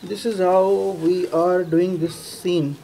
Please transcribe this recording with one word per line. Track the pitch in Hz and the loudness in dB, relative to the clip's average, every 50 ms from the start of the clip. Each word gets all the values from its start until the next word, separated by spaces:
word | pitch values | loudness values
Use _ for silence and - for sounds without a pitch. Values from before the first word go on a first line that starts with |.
| - 180 | -8 -10
This | 208 202 - 233 | -10 -6 -4 -4
is | 220 190 185 | -2 0 2
how | 180 185 190 190 190 196 196 196 196 190 165 160 | 4 4 4 4 4 2 2 0 -2 -4 0 0
we | 165 180 180 180 - - 165 | 0 2 2 0 0 0 0
are | 170 180 180 180 180 165 160 | 2 2 2 0 0 2 2
doing | 165 180 185 185 165 | 2 2 2 0 -2
this | 160 165 160 - - - | -4 -4 -6 -10 -14 -16
scene. | - - - 185 175 170 151 139 143 - | -16 -8 -4 -2 0 0 0 -2 -4 -8